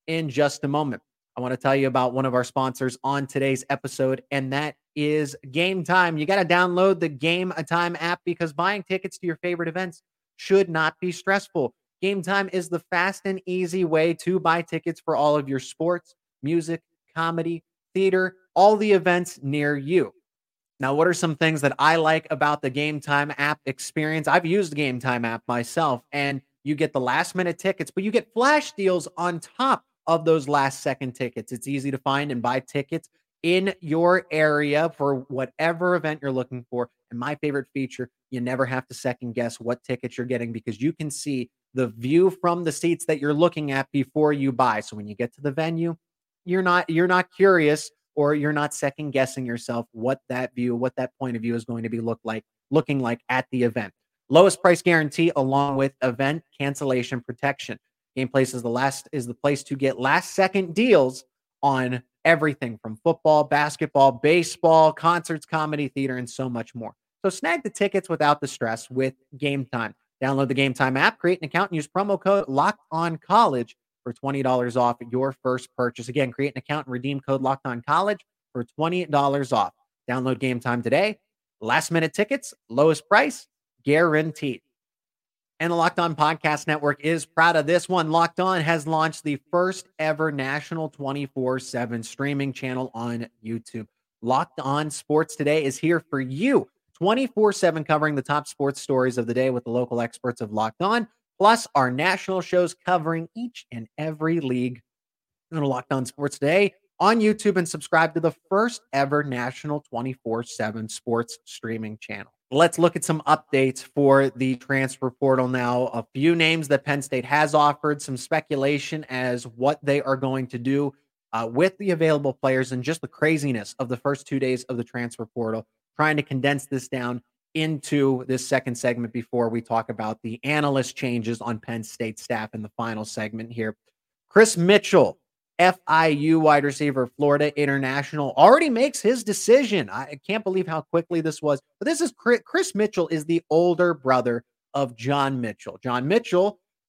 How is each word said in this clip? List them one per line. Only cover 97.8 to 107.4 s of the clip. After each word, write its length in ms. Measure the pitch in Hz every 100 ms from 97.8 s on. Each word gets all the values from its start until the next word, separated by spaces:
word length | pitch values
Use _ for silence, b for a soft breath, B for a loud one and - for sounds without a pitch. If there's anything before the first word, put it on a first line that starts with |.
covering 320 | 143 151 151
the 80 | 143
top 240 | - 147 143
sports 340 | - 139 135
stories 380 | - 131 127 123
of 80 | 117
the 80 |
day 160 | 120 131
with 140 | 123
the 60 | 120
local 300 | 120 123 120
experts 400 | 117 - 127 120
of 120 | 110
Locked 280 | 107 110 -
On, 280 | 185 233 226 _ _ -
plus 260 | 202 226 -
our 160 | 143 127
national 500 | 127 170 190 - 190
shows 320 | 165 180 175
covering 560 | - - 180 156 165 165
each 320 | 226 240 - -
and 160 | 120 110 -
every 400 | 156 156 156 170
league. 420 | 139 127 123 120 _ _ _ _ _ _ _
Go 60 | 160
to 80 | 143
Locked 260 | 127 -
On 140 | 135 123
Sports 320 | - 143 -
Today 340 | 139 180 202 - _ -
on 180 | 185 233
YouTube 380 | 214 214